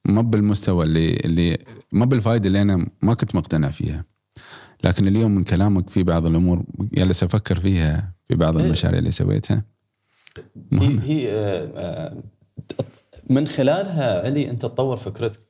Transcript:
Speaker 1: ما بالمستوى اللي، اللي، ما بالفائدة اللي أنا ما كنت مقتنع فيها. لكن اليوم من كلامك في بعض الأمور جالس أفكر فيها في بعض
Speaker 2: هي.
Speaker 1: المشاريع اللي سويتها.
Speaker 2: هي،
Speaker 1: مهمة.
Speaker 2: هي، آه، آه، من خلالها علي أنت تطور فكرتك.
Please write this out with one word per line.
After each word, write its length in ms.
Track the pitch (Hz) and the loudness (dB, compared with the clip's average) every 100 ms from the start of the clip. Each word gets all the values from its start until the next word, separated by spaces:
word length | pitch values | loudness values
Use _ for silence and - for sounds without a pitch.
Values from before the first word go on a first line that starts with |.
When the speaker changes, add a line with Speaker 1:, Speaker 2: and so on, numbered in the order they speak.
Speaker 1:
ما 180 | - 104 | 2 2
بالمستوى 600 | 117 110 104 98 - 87 | 2 2 2 0 0 0
اللي، 260 | 80 80 82 | 2 2 2
اللي، 440 | 80 - 82 85 82 - - - | 0 0 2 2 0 -8 -20 -4
ما 120 | 98 | 0
بالفائدة 420 | 123 131 110 113 98 | 2 2 2 2 2
اللي 160 | 98 | 2
أنا 240 | 101 92 - _ | 2 2 -2 _
ما 120 | 98 | 0
كنت 200 | 120 104 | 0 0
مقتنع 360 | 98 85 80 71 | -2 -2 -2 -2
فيها. 340 | 71 - 78 85 _ _ - - - - _ | -2 -6 -6 -10 _ _ -20 -20 -20 -20 _
لكن 240 | - 95 98 | 0 2 2
اليوم 260 | 104 113 | 4 2
من 100 | 98 | 2
كلامك 460 | 90 87 101 95 87 | 2 2 2 2 0
في 120 | 101 | 0
بعض 240 | 87 82 82 | 2 2 2
الأمور 380 | 82 90 87 - - | 2 2 0 -2 -6
جالس 440 | 101 - 92 92 | -4 0 2 2
أفكر 380 | 87 104 - 87 | 0 0 0 0
فيها 520 | 95 92 78 76 98 - _ | 2 2 2 0 -4 -12 _
في 60 | |
بعض 220 | 82 80 82 | 2 2 2
Speaker 2:
هي. 100 | 80 | 2
Speaker 1:
المشاريع 320 | 80 87 87 | 2 0 0
اللي 120 | 82 | 0
سويتها. 540 | 87 90 101 - 107 107 _ _ _ _ _ - - | -2 0 -2 0 -4 -4 _ _ _ _ _ -20 -20
Speaker 2:
هي، 60 | - - - | -20 -20 -2
Speaker 1:
مهمة. 320 | 104 143 120 | 2 2 0
Speaker 2:
هي، 280 | 127 156 120 | -2 -2 -2
آه، 380 | 107 104 90 76 - | -2 -2 -4 -8 -10
آه، 460 | 87 80 80 - - _ _ - - - - - _ - - | -10 -8 -10 -12 -18 _ _ -20 -14 -10 -10 -10 _ -20 -2
من 160 | 131 151 | 0 0
خلالها 800 | - 131 170 196 165 127 92 | 0 0 0 -2 -2 0 0
علي 260 | 107 143 139 | -2 -2 -2
أنت 120 | 120 | -4
تطور 340 | 120 - 131 117 | -6 -4 -4 -4
فكرتك. 440 | - 104 117 104 | -8 -6 -6 -8